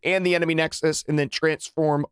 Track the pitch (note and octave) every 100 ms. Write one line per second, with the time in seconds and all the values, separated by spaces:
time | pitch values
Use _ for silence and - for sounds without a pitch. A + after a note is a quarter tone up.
0 | D#3+ F#3+ F3+ F3 E3 D#3+ D#3+ - D#3+ D3+
1 | - D3+ C#3 - D#3+ D#3 - - D#3 D3
2 | D3